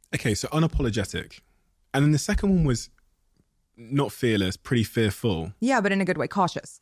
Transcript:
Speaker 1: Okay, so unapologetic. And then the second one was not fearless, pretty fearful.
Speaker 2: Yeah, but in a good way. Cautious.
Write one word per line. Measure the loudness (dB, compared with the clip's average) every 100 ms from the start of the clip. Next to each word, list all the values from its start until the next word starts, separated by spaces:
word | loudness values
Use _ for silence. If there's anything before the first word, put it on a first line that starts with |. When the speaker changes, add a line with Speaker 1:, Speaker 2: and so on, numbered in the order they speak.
| _ -4
Speaker 1:
Okay, | -2
so | -2 -2
unapologetic. | 0 0 0 -2 -2 -4 -6 -10 -14 _ _ _ _ _
And | 2
then | 4
the | 2
second | 0 0 2
one | 2
was | 2 0 -4 _ _ _ _ _ _ _ _ -20
not | -4 -2 -2
fearless, | 0 2 2 0 -2
pretty | -2 0
fearful. | 0 2 0 0 -2 -2 -4 -2
Speaker 2:
Yeah, | 0 2
but | 2
in | 0
a | 0
good | -2
way. | -2
Cautious. | 0 0 -2 -12 -12